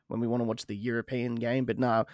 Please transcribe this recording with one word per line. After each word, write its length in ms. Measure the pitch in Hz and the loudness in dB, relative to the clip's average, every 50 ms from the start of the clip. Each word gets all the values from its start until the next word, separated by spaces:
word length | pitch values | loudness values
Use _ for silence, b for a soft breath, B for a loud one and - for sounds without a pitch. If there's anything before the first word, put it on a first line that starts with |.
| _ - | _ -6
when 100 | 113 113 | -4 -2
we 60 | 117 | 0
wanna 180 | 113 117 123 117 | 0 0 0 0
watch 220 | 110 113 - - | 0 -2 -4 -6
the 100 | - 104 | -8 -8
European 600 | 101 107 123 117 117 113 - 131 123 120 120 117 | -6 -4 -2 -2 -2 -2 -2 -4 -2 -2 -2 -2
game. 280 | 117 120 117 123 131 127 | -2 0 0 2 2 2
But 140 | 120 107 117 | 0 0 2
no, 260 | 127 123 113 113 107 B | 2 4 4 4 2 B